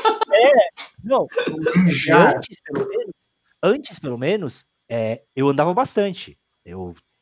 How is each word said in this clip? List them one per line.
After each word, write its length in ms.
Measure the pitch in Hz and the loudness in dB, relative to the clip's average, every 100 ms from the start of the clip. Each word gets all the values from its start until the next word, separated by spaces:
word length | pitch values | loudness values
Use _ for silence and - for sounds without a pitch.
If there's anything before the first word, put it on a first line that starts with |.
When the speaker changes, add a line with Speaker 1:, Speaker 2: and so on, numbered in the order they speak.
| 427 427 - | 0 0 0
Speaker 1:
É, 220 | 587 508 523 640 - - - | 4 6 6 2 -4 -20 -16
não. 240 | 208 262 165 - - - 320 - - | -2 -2 0 -4 -4 -4 0 2 2
Speaker 2:
Já. 480 | 135 - - - - | 2 4 6 6 2
Speaker 1:
Antes, 220 | - - | -6 -16
pelo 260 | - - 392 | -10 -8 -6
menos, 260 | 415 415 - _ _ _ _ | -6 -8 -12 _ _ _ _
antes, 360 | 175 269 - 175 | 0 0 -4 -12
pelo 180 | 147 120 | -8 -4
menos, 480 | 139 208 147 - _ _ _ | -4 -4 -6 -12 _ _ _
é, 320 | 117 110 117 _ - | -6 -4 -6 _ -2
eu 120 | 139 | 0
andava 240 | 139 156 | 2 0
bastante. 640 | 185 262 - 202 175 - - _ _ 87 | 0 -2 -2 -4 -6 -16 -20 _ _ -18
Eu, 300 | 92 90 82 _ _ | -12 -12 -14 _ _